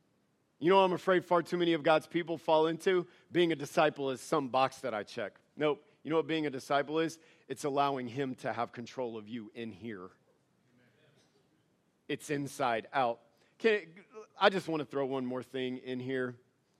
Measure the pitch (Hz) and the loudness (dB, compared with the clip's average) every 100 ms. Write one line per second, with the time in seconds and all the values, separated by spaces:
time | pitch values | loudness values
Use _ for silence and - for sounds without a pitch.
0 | _ _ _ _ _ - 151 196 190 165 | _ _ _ _ _ -2 4 6 6 2
1 | - 180 - 175 156 175 170 165 143 156 | 2 2 4 2 2 0 2 2 4 4
2 | - 170 165 160 - 156 160 165 190 185 | 2 -4 -4 -4 2 4 4 0 0 0
3 | 175 - _ 170 170 151 143 - 156 - | 0 -10 _ 2 2 0 -2 2 2 2
4 | 135 127 - 165 135 131 131 - 131 107 | -4 -4 0 0 2 2 2 0 -6 -6
5 | 98 - 98 - _ - 151 143 _ _ | -6 -6 -8 -10 _ -2 0 -2 _ _
6 | 131 160 151 160 151 131 - 143 139 156 | -2 0 0 0 -2 -4 0 0 0 0
7 | 160 - _ _ - 131 147 139 139 139 | -2 -4 _ _ -12 -6 -2 2 2 0
8 | 123 127 139 127 127 110 117 - 117 - | -4 -4 -6 -4 -6 -4 -6 -8 -12 -8
9 | 123 113 104 120 107 123 113 92 113 101 | -8 -8 -10 -12 -12 -12 -12 -10 -12 -12
10 | 92 _ _ _ _ _ _ _ _ _ | -14 _ _ _ _ _ _ _ _ _
11 | _ _ _ _ _ _ _ _ _ _ | _ _ _ _ _ _ _ _ _ _
12 | - 143 - 143 139 - 131 113 107 143 | -8 -8 -4 -6 -6 -2 0 0 -2 0
13 | 123 117 _ _ _ - 226 208 165 170 | 0 -2 _ _ _ 0 2 2 -2 -18
14 | - 220 - - 196 190 160 160 143 139 | -20 -20 -14 2 2 2 -2 -4 -4 -4
15 | 135 135 123 127 117 131 127 127 127 127 | -2 -2 -4 -6 -6 -6 -4 -6 -6 -6
16 | 123 131 127 120 _ _ _ _ | -4 -4 -4 -8 _ _ _ _